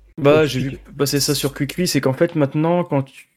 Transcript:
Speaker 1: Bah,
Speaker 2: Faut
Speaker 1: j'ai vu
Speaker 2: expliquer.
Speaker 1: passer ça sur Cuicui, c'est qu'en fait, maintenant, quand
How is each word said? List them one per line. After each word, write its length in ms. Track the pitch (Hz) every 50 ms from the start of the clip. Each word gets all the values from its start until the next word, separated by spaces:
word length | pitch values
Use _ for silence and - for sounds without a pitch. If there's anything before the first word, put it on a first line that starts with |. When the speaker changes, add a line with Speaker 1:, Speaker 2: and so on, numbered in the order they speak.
| - _ - -
Speaker 1:
Bah, 220 | - 143 147 156
Speaker 2:
Faut 60 | 156
Speaker 1:
j'ai 140 | 143 127 127
vu 80 | 123 139
Speaker 2:
expliquer. 280 | 135 - - - - 139
Speaker 1:
passer 220 | 143 135 143 143
ça 140 | 135 - 147
sur 180 | 135 - 139 -
Cuicui, 320 | - 147 135 - - 180
c'est 140 | 175 - 143
qu'en 120 | 135 135 131
fait, 220 | - 170 170 170
maintenant, 480 | 160 143 135 139 151 156 165 175 175 170
quand 220 | 175 151 139 135 135 - - - _ _